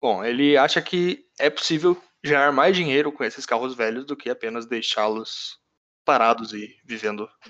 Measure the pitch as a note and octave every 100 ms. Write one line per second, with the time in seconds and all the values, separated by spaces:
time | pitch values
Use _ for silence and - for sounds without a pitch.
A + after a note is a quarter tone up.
0 | A#2+ F#2+ A2 B2 C#3+ C#3+ D3 E3+ - F3+
1 | F3+ - _ - D3 D3 - D#3+ F3 F3
2 | - _ C#3+ C#3+ C#3+ C3+ E3+ F#3 D#3+ C#3
3 | D3+ D3 A2+ C3+ - A#2 C3 B2 A2 A#2+
4 | C#3+ C#3 A#2+ B2 A2+ A#2 A2+ A#2 A2 A2
5 | G#2+ A2 A2 - - - _ _ _ _
6 | - C3 A2+ A#2 A2 G#2 G#2 _ - A2+
7 | G#2+ G#2 G#2+ _